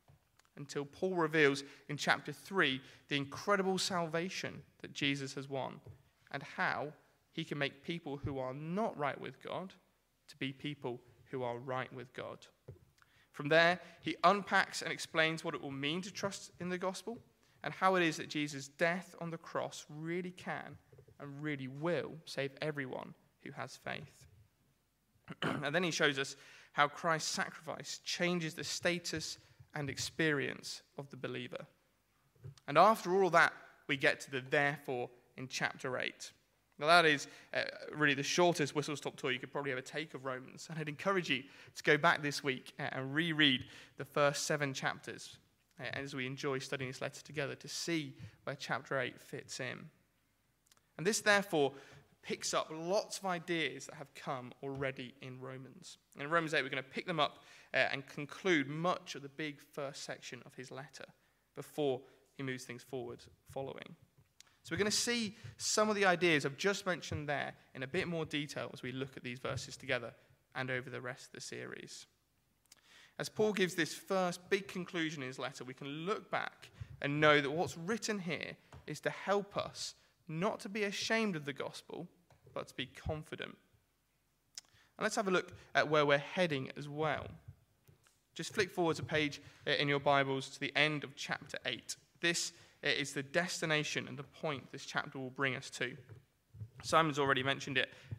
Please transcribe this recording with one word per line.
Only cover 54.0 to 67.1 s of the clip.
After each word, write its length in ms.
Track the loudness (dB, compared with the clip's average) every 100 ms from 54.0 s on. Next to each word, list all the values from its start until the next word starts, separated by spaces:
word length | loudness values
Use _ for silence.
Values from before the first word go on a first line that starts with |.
| -16
come 380 | -10 -6 -6 -8 -10
already 520 | -8 -4 -4 -4 -10 -12
in 180 | -14 -12
Romans. 580 | -12 -12 -16 -18 -18 -20 _
And 80 | -10
in 60 | 2
Romans 240 | 2 4
eight, 80 | 2
we're 60 | 2
gonna 140 | -2
pick 240 | -4 -6 -2
them 140 | 2
up, 240 | 2 0 -20 -20 0
uh, 160 | 2 2
and 140 | 0 -6
conclude 640 | -10 -10 -2 2 4 2
much 460 | 0 0 0 -4
of 80 | -12
the 60 | -12
big 320 | -8 -8 -8
first 420 | -12 -8 -8 -8
section 400 | -10 -10 -10 -12
of 100 | -14
his 160 | -14 -12
letter 340 | -12 -12 -16 -18 _ _ _ _
before 460 | -14 -6 0 2 0 -4 -20 _
he 80 | -8
moves 220 | -6 -6
things 180 | -8 -12
forward 420 | -10 -8 -8 -12 -18 -20 -12
following. 460 | -8 -8 -10 -14 -16 _ _ _ -20 _ _
So 100 | -4
we're 40 | 0
gonna 120 | 2
see 460 | 2 2 0 0 -4 -14 -6
some 320 | 2 6 6
of 60 | 6
the 80 |
ideas 400 | 6 6 6 6
I've 140 | 4 0
just 260 | 2 2
mentioned 440 | 0 -4 -4